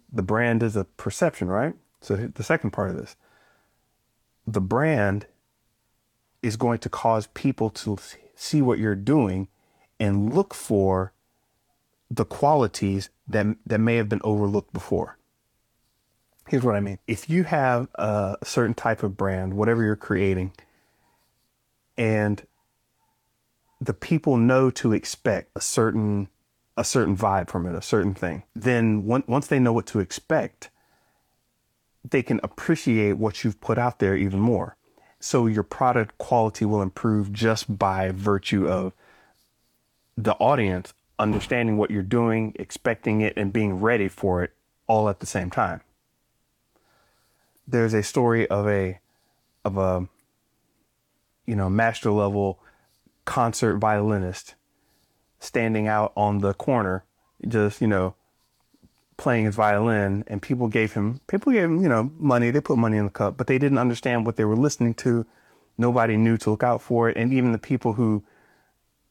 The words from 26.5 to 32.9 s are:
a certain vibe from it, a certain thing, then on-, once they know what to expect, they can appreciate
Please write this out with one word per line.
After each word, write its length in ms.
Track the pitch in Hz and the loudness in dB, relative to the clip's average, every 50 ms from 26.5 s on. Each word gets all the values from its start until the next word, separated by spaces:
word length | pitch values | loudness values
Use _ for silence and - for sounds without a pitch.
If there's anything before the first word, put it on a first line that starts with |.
| _ _ _ _ - | _ _ _ _ -6
a 80 | - 104 | -6 -4
certain 320 | - - 131 107 82 101 | 0 2 2 2 2 2
vibe 340 | 92 110 101 98 95 85 - | 0 0 0 0 0 -2 -2
from 160 | - 92 85 | -4 -6 -4
it, 80 | 90 85 | -4 -6
a 80 | - - | -8 -6
certain 320 | - - 107 92 101 95 | -2 0 0 2 0 -2
thing, 300 | - - 87 80 90 - _ - | -4 -6 -6 -6 -6 -10 _ -12
then 500 | 110 101 127 123 117 113 110 107 107 95 107 | -6 -2 0 0 2 2 2 0 0 0 0
on-, 140 | 120 135 - | -2 -2 -2
once 220 | - 120 143 139 - | 0 -2 -2 -2 0
they 100 | 151 135 | 0 2
know 140 | 127 120 113 | 2 2 2
what 140 | 117 104 | 0 -2
to 120 | - - 110 | -2 -2 -4
expect, 720 | 92 - - - - - 160 151 101 - _ - - - _ _ _ _ _ _ _ _ _ _ _ _ _ _ _ _ _ _ _ _ _ _ _ _ _ _ - - | -4 -4 -6 -10 -6 -2 -2 -2 -2 -4 _ -16 -20 -20 _ _ _ _ _ _ _ _ _ _ _ _ _ _ _ _ _ _ _ _ _ _ _ _ _ _ -8 -2
they 140 | - 135 120 | -2 -2 0
can 160 | - 127 - - | 0 -2 -2 -2
appreciate 720 | 104 - - - - 165 - - 135 | -6 -10 -6 -2 -2 -2 0 0 0